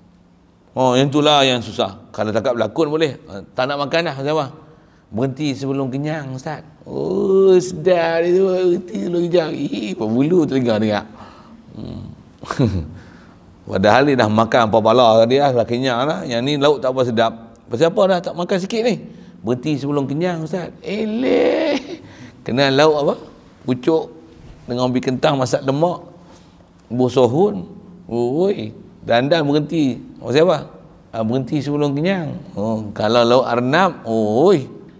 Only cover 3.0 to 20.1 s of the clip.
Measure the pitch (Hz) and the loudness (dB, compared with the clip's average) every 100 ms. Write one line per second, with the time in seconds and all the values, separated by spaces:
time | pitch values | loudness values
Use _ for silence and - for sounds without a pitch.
3 | 156 120 73 95 - - 131 143 139 165 | -2 -4 -14 -16 -10 -4 -4 -2 -2 -2
4 | 170 135 139 156 131 - - - _ _ | -2 -4 -2 -2 -4 -10 -20 -20 _ _
5 | _ 98 135 131 151 120 135 139 135 135 | _ -4 -4 -2 -4 -4 -4 -4 -4 -4
6 | 151 156 131 131 156 151 - - - 135 | -6 -6 -8 -10 -10 -12 -16 -20 -12 -6
7 | - 196 202 190 190 185 180 165 180 175 | -4 -2 2 4 6 6 2 -2 2 2
8 | 165 165 175 185 190 185 185 175 - 208 | 2 0 2 2 2 2 0 0 -4 -8
9 | 196 170 170 175 160 160 143 - 208 185 | -4 -2 2 0 0 -4 -6 -6 -6 -4
10 | 110 117 147 180 151 135 120 107 110 104 | -2 0 2 2 2 0 0 2 2 0
11 | - - - - - - - - 85 85 | -4 -18 -20 -20 -20 -20 -20 -16 -12 -12
12 | 95 - - - - - 120 92 78 - | -14 -18 -20 -20 -10 -2 0 -2 -6 -14
13 | - - - - - - - 101 104 117 | -20 -20 -20 -20 -20 -20 -6 2 4 6
14 | 147 127 107 107 113 131 110 110 110 120 | 4 4 4 4 4 4 4 4 4 6
15 | 117 113 113 135 143 123 113 120 131 117 | 6 6 6 4 2 2 0 -2 -2 -2
16 | 139 185 160 117 131 147 143 139 127 131 | -2 -4 -4 -4 -2 2 2 2 -2 0
17 | 127 113 113 113 - - - 120 165 208 | 0 2 0 -2 -18 -20 -10 0 2 4
18 | 190 180 175 160 180 196 190 226 240 165 | 2 2 -2 -6 -4 -4 -2 -2 -2 -2
19 | - - - - 107 127 151 139 139 147 | -8 -20 -20 -10 -4 -4 -2 -4 -2 -2
20 | 135 | -2